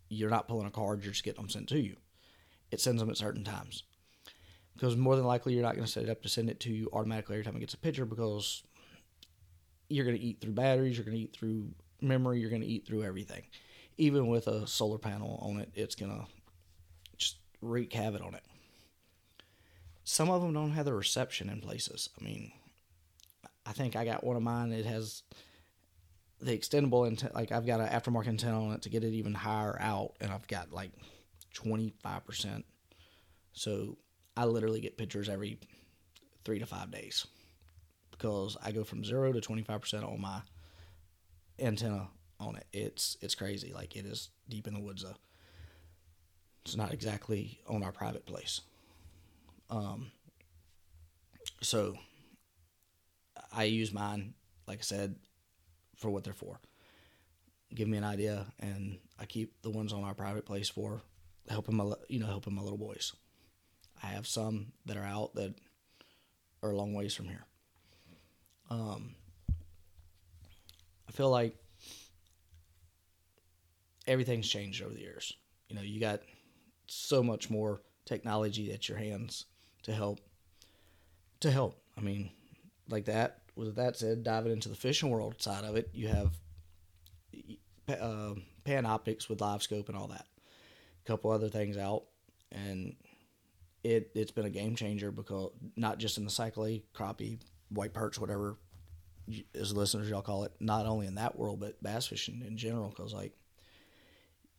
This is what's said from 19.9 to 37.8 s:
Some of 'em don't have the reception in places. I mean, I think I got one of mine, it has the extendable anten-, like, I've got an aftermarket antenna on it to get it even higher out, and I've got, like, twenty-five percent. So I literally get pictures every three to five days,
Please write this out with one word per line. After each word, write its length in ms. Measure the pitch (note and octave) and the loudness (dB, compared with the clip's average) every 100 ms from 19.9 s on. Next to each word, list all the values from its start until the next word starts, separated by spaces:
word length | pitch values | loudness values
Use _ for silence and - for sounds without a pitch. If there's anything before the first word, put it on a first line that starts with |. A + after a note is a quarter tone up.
| - | -12
Some 260 | - - E3 | -2 4 6
of 140 | F3+ | 6
'em 100 | F3 | 4
don't 180 | D3+ D3+ | 4 2
have 140 | D#3 C#3+ | 2 2
the 80 | |
reception 560 | G#2+ - B2 B2+ - G2 | 2 2 2 0 -2 -4
in 120 | G#2+ | -4
places. 480 | G#2 A2 - - - - | -6 -4 -4 -4 -6 -6
I 40 | |
mean, 300 | - G#2 - - - _ _ - _ _ - _ - _ - | -8 -8 -10 -16 -20 _ _ -20 _ _ -20 _ -20 _ -10
I 80 | |
think 220 | G#2+ B2+ A2+ | -2 0 0
I 100 | A#2 | 0
got 180 | - | 0
one 140 | B2 A#2+ | 2 2
of 60 | |
mine, 280 | A#2 A#2+ A#2 | 2 2 2
it 140 | A2+ A2 | 0 0
has 380 | A2+ G#2+ - - - - - - _ _ - - - _ - | 0 -2 -8 -14 -20 -20 -20 -20 _ _ -20 -20 -20 _ -8
the 160 | B2+ A2 | -2 0
extendable 540 | - D3 C#3 B2 A#2+ | 4 4 6 6 6
anten-, 240 | A2 B2 | 2 -2
like, 200 | - A2+ | -2 0
I've 120 | A2+ A#2 | 0 2
got 140 | A2+ | 2
an 80 | A2 | 4
aftermarket 400 | A#2 B2 A#2 A2+ | 2 2 2 2
antenna 340 | G#2+ A#2 A2 | 2 2 2
on 120 | G#2+ | 0
it 80 | G#2+ | -2
to 80 | G#2+ | 0
get 160 | A2+ A2+ | 0 2
it 80 | |
even 200 | A2 G#2 | 0 0
higher 460 | G#2 A2 G#2+ G#2+ - | 0 0 2 2 0
out, 380 | G#2+ G2+ G#2 - | 0 0 -2 -4
and 140 | G2+ | -4
I've 120 | G2 - | -4 -4
got, 220 | G2 F2+ | -6 -4
like, 220 | F2 F#2+ - - - - - - | -8 -8 -12 -20 -20 -20 -20 -16
twenty-five 720 | - A2 A2 A2 - G2 F#2+ - | -6 0 0 0 -4 -6 -6 -6
percent. 400 | - G2+ G#2+ - _ _ - - - _ - _ | -4 -4 -4 -8 _ _ -20 -20 -20 _ -20 _
So 440 | - G#2+ G#2 G#2 - _ _ _ A2+ | -8 -2 -2 -2 -8 _ _ _ 2
I 80 | |
literally 380 | A#2+ A2+ A2 A2 | 4 4 2 0
get 160 | - - | -2 -6
pictures 320 | G#2+ G2+ G#2 | -4 -2 -2
every 300 | G2 G#2 A2 - - - _ _ - _ - | -2 -4 -6 -14 -20 -20 _ _ -20 _ -10
three 160 | - G#2+ | -2 -2
to 60 | A#2 | -2
five 260 | F#2 F#2 | -6 -8
days, 340 | G2+ - - - - - _ - - | -10 -4 -4 -4 -14 -20 _ -20 -20